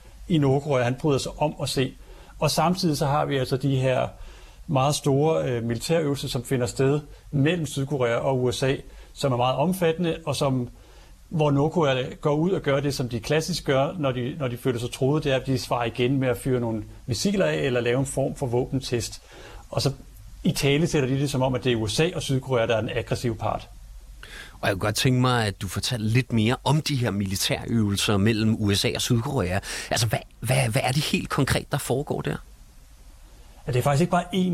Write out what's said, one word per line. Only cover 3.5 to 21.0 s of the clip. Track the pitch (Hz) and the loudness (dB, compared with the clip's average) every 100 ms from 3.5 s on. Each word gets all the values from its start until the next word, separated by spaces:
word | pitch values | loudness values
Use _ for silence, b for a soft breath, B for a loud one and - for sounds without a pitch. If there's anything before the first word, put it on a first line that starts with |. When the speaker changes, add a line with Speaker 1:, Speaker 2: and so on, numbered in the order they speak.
| 135 | 0
Speaker 1:
de | 139 135 | 0 2
her | 131 127 127 - B B B B - | 2 2 -2 -6 B B B B -2
meget | 139 139 143 | 0 2 0
store, | 147 135 156 160 143 | 2 2 2 2 0
øh, | 120 | -2
militærøvelser, | 117 113 - 165 147 139 143 | -2 -4 0 0 2 -2 -4
som | 131 | -6
finder | - 131 117 | -2 -2 -2
sted | - 135 147 - B B | 2 2 2 -2 B B
mellem | 147 147 175 143 | 2 2 2 -2
Sydkorea | 139 135 143 117 117 | -4 -2 0 0 2
og | 143 131 | 0 2
U | 123 | 0
S | 110 | 0
A, | 131 - - B B | 0 -2 -6 B B
som | - 139 | -4 -2
er | 120 | 2
meget | 127 135 | 2 2
omfattende, | 170 185 165 165 170 160 151 | 0 2 0 0 -2 -2 -4
og | 131 | -2
som, | 143 131 120 B B B B B - | 0 0 -4 B B B B B -6
hvor | 160 147 | 2 4
Nordkorea | 139 151 175 143 127 143 - | 4 2 2 2 2 -2 -2
går | 151 151 | 0 2
ud | 175 | 2
og | 165 | 0
gør | 143 139 | 2 0
det, | 143 | 0
som | 135 123 | -2 -4
de | 117 | -4
klassisk | - 156 160 170 - | 0 0 0 -4 0
gør, | 131 151 185 | 2 2 0
når | 139 | -2
de, | 127 120 170 | -2 -4 -4
når | 127 | -6
de | 120 | -2
føler | 135 117 | -2 -2
sig | 120 | -4
truet, | - 135 151 | 0 2 2
det | 151 | 2
er, | 131 | 0
at | 131 | 0
de | 135 | -2
svarer | - 123 117 | 0 -2 -2
igen | 117 123 139 | 0 2 2
med | 131 | 0
at | 117 | 0
fyre | 135 123 | 0 0
nogle | 117 110 104 B - | 0 -4 -8 B -6
missiler | 117 202 196 156 | -2 0 2 0
af, | 156 | 0
eller | 143 123 | 0 0
lave | 120 131 | 2 0
en | 135 | 0
form | 135 135 - | -2 -2 -2
for | 127 | -2
våbentest. | 120 131 131 - 120 104 - B B B B B | 0 0 -4 -2 -4 -4 -10 B B B B B
Og | - | -2
så | 139 - - - - - | -2 -2 -14 -20 -18 -2
italesætter | 185 - 143 143 175 156 | -2 2 2 2 2 2